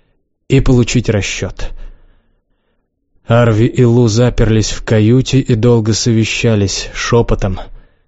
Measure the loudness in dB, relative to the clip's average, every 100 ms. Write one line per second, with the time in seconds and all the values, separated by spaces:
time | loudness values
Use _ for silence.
0 | _ _ _ _ -2 0 2 2 2 -2
1 | -2 -2 -4 -8 -10 -8 -8 -8 -16 -20
2 | _ _ _ _ _ _ _ _ _ _
3 | _ _ -2 2 2 2 0 2 2 4
4 | 2 2 0 2 2 2 -2 -6 -2 2
5 | 4 2 2 0 0 0 2 2 0 -2
6 | 0 0 0 -2 0 0 -2 -4 -10 -10
7 | -2 0 0 -2 -2 -6 -10 -18 -20 _